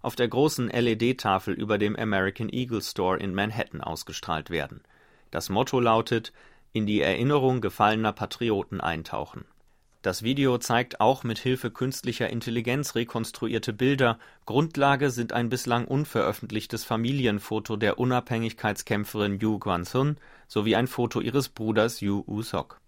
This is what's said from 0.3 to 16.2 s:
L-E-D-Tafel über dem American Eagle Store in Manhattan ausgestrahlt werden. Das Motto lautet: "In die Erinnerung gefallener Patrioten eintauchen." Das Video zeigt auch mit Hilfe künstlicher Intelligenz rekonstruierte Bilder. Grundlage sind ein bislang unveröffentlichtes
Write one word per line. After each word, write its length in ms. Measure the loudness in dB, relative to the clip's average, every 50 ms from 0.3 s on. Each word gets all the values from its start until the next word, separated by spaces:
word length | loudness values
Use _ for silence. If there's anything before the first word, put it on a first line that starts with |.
| 4 4 4 4 2 0 -2 -2
L-E-D-Tafel 840 | 0 2 2 2 2 2 2 0 0 2 2 2 2 2 2 -2 -4
über 240 | -4 0 0 2
dem 180 | 2 2 0 0
American 540 | -2 -2 0 2 2 2 0 0 -4 -6 -4
Eagle 320 | -4 -4 -4 -2 -4 -4
Store 360 | -4 -6 -4 -2 0 0 0
in 160 | 0 -2 -2 -2
Manhattan 460 | -2 -2 -2 -2 -4 -6 -6 -6 -8
ausgestrahlt 720 | -6 -6 -6 -8 -8 -10 -12 -12 -4 -4 -4 -4 -4 -4
werden. 340 | -4 -4 -4 -4 -8 -16 _ _ _ _ _ _ _ _ _ _
Das 160 | -6 -6 -4
Motto 320 | 0 0 0 0 2 2 2
lautet: 540 | 4 4 4 4 4 2 0 -2 -2 -4 _ -20 -20 -20 -20 _ _ _ _
"In 120 | -2 0
die 140 | 2 2 4
Erinnerung 640 | 4 2 2 2 2 2 2 4 4 4 2 2
gefallener 500 | -2 -4 0 4 4 4 4 4 0 -2
Patrioten 680 | -2 -2 -8 -8 -6 -4 0 0 0 0 -2 -4 -6 -4
eintauchen." 640 | -2 -2 -2 -4 -6 -6 -6 -6 -6 -8 -10 -16 -18 _ _ _ _ _ _ _ _ _ _ _ -4
Das 200 | -2 -2 -2 -2
Video 340 | -2 0 2 2 2 2
zeigt 440 | 2 0 2 2 2 2 0 0 2
auch 240 | 4 4 4 2 0
mit 140 | -4 -4 -2
Hilfe 300 | 0 -2 -2 0 -2 -8
künstlicher 600 | -4 -2 -4 -4 -4 -4 -6 -6 -4 -2 -2 -2
Intelligenz 680 | -2 -4 -4 -2 -4 -2 -2 -2 -2 -2 -2 -2 -2
rekonstruierte 760 | -2 -2 -2 -2 -6 -6 -6 -6 -6 -4 -2 -2 -2 -2 -4 -2
Bilder. 460 | 2 2 2 4 4 4 2 2 0 -6 -20 -20 _ _
Grundlage 640 | 0 2 2 2 2 2 2 4 4 4 4 2 0
sind 240 | 0 0 -4 -2 0
ein 160 | -2 0 0
bislang 360 | -2 -2 0 2 2 2 2
unveröffentlichtes 1000 | 0 0 -2 -2 0 0 2